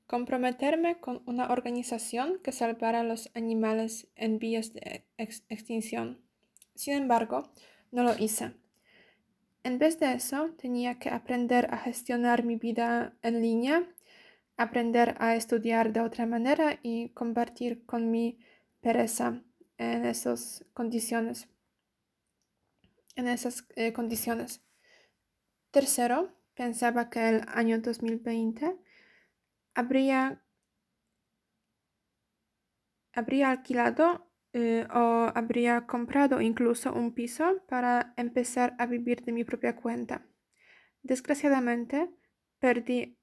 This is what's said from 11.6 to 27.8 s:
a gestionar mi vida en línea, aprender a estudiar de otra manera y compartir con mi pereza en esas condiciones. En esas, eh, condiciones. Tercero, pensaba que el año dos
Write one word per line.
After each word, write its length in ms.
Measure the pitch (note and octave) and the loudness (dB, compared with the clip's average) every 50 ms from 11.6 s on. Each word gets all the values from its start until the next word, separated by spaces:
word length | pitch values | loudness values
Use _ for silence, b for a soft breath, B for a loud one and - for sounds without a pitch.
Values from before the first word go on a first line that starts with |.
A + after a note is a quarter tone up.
| A#3+ - - | 4 2 -2
a 40 | |
gestionar 680 | A3+ - B3 A#3 - - - B3 A#3+ A#3+ A#3+ A#3+ A#3+ A#3+ | -4 -6 -6 -8 -6 -6 -4 -2 2 2 4 4 4 2
mi 140 | A#3 A#3 | 0 -2
vida 580 | A3+ - A#3 A3 A#3 A#3 A#3 A#3 A#3 A#3+ - - _ - | -2 -2 -2 -2 0 0 0 0 -2 -2 -4 -8 _ -2
en 180 | A#3 A#3 A#3 | -2 0 2
línea, 440 | A3+ A3+ A3+ A3+ A#3+ C4 D4+ E4+ F4+ F4 - B B B B B B B B B B B _ | 2 2 2 2 2 2 2 2 2 -2 -6 B B B B B B B B B B B _
aprender 580 | - A#3 A3+ A#3 B3 A#3 A#3 A#3 A#3+ A#3+ A#3 A#3+ - | -2 -2 0 0 0 0 2 4 4 4 4 2 0
a 160 | - A3+ A#3 | 0 2 2
estudiar 560 | A#3 A3+ - B3 A3+ G#3+ A#3 A3+ A3+ A3+ A3 G#3+ | 0 0 0 0 0 2 2 2 2 2 2 2
de 80 | A3+ | 0
otra 260 | A#3 A3+ A3+ - A#3 | -2 -2 -2 -4 -2
manera 540 | A3+ A#3 A#3 A#3 C4 D4 D4+ D#4+ D4+ - - - | -2 -2 0 2 2 2 4 4 2 0 -2 -4
y 280 | A#3+ A#3 A#3 A#3 A#3+ | -4 -4 -4 -6 -8
compartir 760 | - - B3 A#3 A3+ A#3 A#3+ A#3+ - - B3 A#3+ A#3 A#3+ - | -8 -6 -6 -2 0 0 -2 -2 -4 -6 -6 -4 -4 -6 -8
con 240 | - - A#3 A#3 A3+ | -6 -4 -2 0 0
mi 300 | A3+ A3+ A#3 A#3 A#3 b b b b b b b _ _ | 2 2 0 0 -2 b b b b b b b _ _
pereza 600 | - A#3+ A3+ A#3+ A#3 A3 - - - - A#3 A#3+ - _ _ _ - _ _ - | 0 2 2 2 2 0 0 -2 -2 -2 -4 -6 -10 _ _ _ -20 _ _ -8
en 280 | A#2 A#2 A#2 A#2 A#2+ | -4 -4 -2 -2 -2
esas 580 | A#2+ A#3 - - B3 - A#3+ - - - - - - _ | -2 -2 -2 -2 -2 -2 -2 -4 -10 -12 -16 -18 -14 _
condiciones. 720 | - A#3+ A3+ A#3+ A3+ A3 - A#3+ A#3 A3+ A3+ A#3+ - - - _ _ _ _ _ _ _ _ _ _ _ _ _ _ _ _ _ _ _ _ _ _ _ _ _ _ _ _ _ _ _ - - | -6 -4 -2 -2 -2 -2 -2 -2 -2 -2 -2 -4 -8 -12 -16 _ _ _ _ _ _ _ _ _ _ _ _ _ _ _ _ _ _ _ _ _ _ _ _ _ _ _ _ _ _ _ -14 -8
En 140 | C4 B3 B3 | -4 -2 0
esas, 360 | A#3+ A#3+ - B3 A#3+ - - _ - | 0 0 -2 -4 -6 -6 -12 _ -4
eh, 160 | - A3+ A3+ A3+ | -2 -2 -2 0
condiciones. 680 | A#3 A#3 A3+ A#3 A3 - A#3 A#3 A3+ - - - - b b b b b b b b b b b b _ _ _ _ _ _ _ _ _ _ | -2 -4 -4 -2 -2 -2 -2 -2 -4 -6 -8 -12 -14 b b b b b b b b b b b b _ _ _ _ _ _ _ _ _ _
Tercero, 640 | - C#4 C#4 C4+ - - A#3+ A#3+ A#3+ D4 F4+ F#4+ - _ _ _ _ | 2 4 4 4 2 2 2 2 2 0 0 -4 -6 _ _ _ _
pensaba 560 | - B3 A#3+ A#3 A#3 B3 A#3 A#3+ B3 A#3 A#3+ | -6 -6 -6 -2 0 0 0 0 0 -2 -2
que 180 | - A#3 A3+ A3+ | -2 0 2 4
el 160 | A3+ A3 A3+ | 4 2 0
año 320 | - - A3+ A#3 A3+ A3+ | -2 -2 0 2 2 2
dos 240 | A3+ | 2